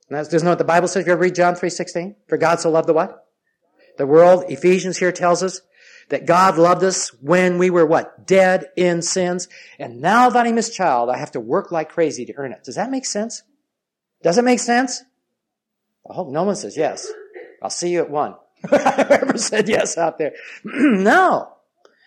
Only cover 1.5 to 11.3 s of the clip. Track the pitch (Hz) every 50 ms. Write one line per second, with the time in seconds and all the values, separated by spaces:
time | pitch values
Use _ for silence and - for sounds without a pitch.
1.5 | 175 - 185 170 - - 175 - - 170 175 202 202 _ _ - 160 139 165 160
2.5 | 170 165 - 165 156 160 156 165 160 165 185 - - - _ _ _ _ _ _
3.5 | _ _ _ _ _ _ _ _ _ 147 139 135 151 165 175 180 185 180 180 -
4.5 | 143 - 180 180 185 185 165 185 165 - 185 175 175 180 180 175 175 - 185 185
5.5 | - - _ _ _ _ _ - - - _ - 143 127 - 165 170 180 190 190
6.5 | 156 160 170 175 180 170 190 190 180 - - - _ _ 135 143 175 185 185 180
7.5 | 180 175 185 185 175 175 160 151 165 127 - - _ - 107 - 190 190 185 185
8.5 | 190 175 - - - 175 180 175 170 170 165 - - 190 180 180 180 180 - _
9.5 | - - - - - - 143 123 117 120 147 185 220 240 247 247 214 240 233 233
10.5 | 226 233 214 226 - - 185 156 127 120 120 123 123 131 147 -